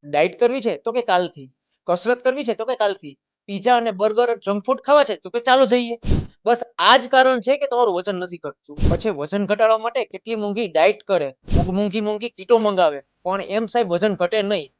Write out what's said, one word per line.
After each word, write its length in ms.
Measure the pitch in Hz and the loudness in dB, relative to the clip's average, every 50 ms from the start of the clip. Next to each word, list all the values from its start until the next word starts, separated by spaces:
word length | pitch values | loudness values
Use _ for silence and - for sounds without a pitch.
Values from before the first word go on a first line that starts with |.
| _ 147 | _ -2
ડાયટ 260 | 143 143 156 180 175 - | 0 0 0 0 2 0
કરવી 220 | 240 233 254 269 214 | 0 0 0 0 -4
છે 80 | 226 175 - _ | -4 -4 -4 _
તો 80 | - 226 254 | -4 -4 -4
કે 60 | 240 - | -2 0
કાલથી, 400 | 190 180 180 170 _ 147 135 131 _ _ _ _ _ _ _ - | 0 0 0 -2 _ -14 -20 -20 _ _ _ _ _ _ _ -4
કસરત 320 | 175 180 - 220 247 240 247 | -4 -2 0 -2 -4 0 0
કરવી 220 | 262 254 277 285 226 | -4 -2 -2 -4 -6
છે 80 | 214 _ | -6 _
તો 60 | 226 247 | -4 -8
કે 60 | 254 - 214 | -4 -2 -2
કાલથી, 320 | 202 196 196 - 147 139 _ _ _ _ _ _ - | -2 -2 -4 -10 -20 -20 _ _ _ _ _ _ -12
પિઝા 280 | 202 196 196 247 247 240 | -10 -4 0 2 2 2
અને 100 | 233 233 | 2 -2
બર્ગર, 380 | 202 185 202 220 214 220 247 240 233 - _ | -4 0 -2 0 2 0 0 0 -2 -4 _
જંક 180 | 190 202 208 196 | -4 -4 -4 -2
ફૂડ 200 | - 262 262 - - | -4 -4 -4 0 2
ખાવા 200 | 285 294 277 - | 4 4 4 2
છે 80 | - - _ | -2 -8 _
તો 100 | 180 - | -8 -8
કે 100 | 240 233 262 | -6 0 2
ચાલો 160 | 254 269 269 208 240 | 4 4 4 4 2
જઈએ. 240 | 247 240 233 240 233 - - - - - - _ _ _ | 0 0 -4 -8 -8 -2 0 0 0 0 -6 _ _ _
બસ 180 | 214 240 233 - - _ - 170 196 | 0 0 0 -2 -12 _ 0 6 6
આ 80 | 240 269 | 6 6
જ 100 | 233 247 - | 4 2 4
કારણ 300 | 262 262 262 262 247 - | 4 4 4 2 0 0
છે 120 | 247 269 285 | -2 -2 0
કે 60 | 285 277 | -2 -2
તમારું 220 | 240 240 247 220 185 175 | 0 2 2 2 2 -2
વજન 200 | 180 208 196 180 180 | -4 -4 -6 -6 -6
નથી 180 | 180 175 170 - | -8 -10 -12 -12
ઘટતું. 320 | 147 - _ _ _ 147 - - - | -14 -14 _ _ _ -6 0 2 2
પછી 260 | 165 - - 220 190 139 | 2 2 -2 -4 -4 -4
વજન 240 | 143 156 190 202 202 185 | -6 -4 -4 -4 -2 -2
ઘટાડવા 340 | 208 208 226 220 220 220 220 | 0 2 4 2 2 2 0
માટે 160 | 233 226 262 226 _ | -4 -4 -4 -6 _
કેટલી 280 | - 190 _ 220 226 214 208 | -10 -16 _ -8 -6 -6 -4
મોંઘી 240 | 208 202 208 240 190 | -6 -4 -4 -6 -2
ડાયટ 320 | 156 156 165 190 208 - _ - | 2 4 4 4 2 0 _ -4
કરે, 180 | 196 170 151 139 131 _ _ - - - - 185 180 196 | -2 -2 -2 -4 -8 _ _ 0 0 2 2 2 0 -2
મોંઘી 260 | 208 208 175 220 208 208 | -2 -2 -2 -4 -4 -4
મોંઘી 260 | 214 208 214 240 _ - | -4 -6 -8 -12 _ -14
કીટો 220 | 190 - 240 226 220 | 0 2 2 2 4
મંગાવે, 340 | 208 202 185 180 156 147 139 - _ _ _ _ | 2 2 2 2 2 0 -2 -12 _ _ _ _
પણ 180 | 180 190 196 190 - 190 214 | -6 -6 -6 -6 -4 -4 -4
એમ 80 | 226 208 - | -4 -2 -2
સાહેબ 200 | 240 233 185 170 | -2 -2 0 -2
વજન 220 | 175 190 214 196 - | 0 0 0 0 0
ઘટે 200 | 180 175 - 220 202 202 | -2 -2 0 -2 -2 0
નહીં. 200 | 208 185 147 - _ _ | -2 -4 -4 -8 _ _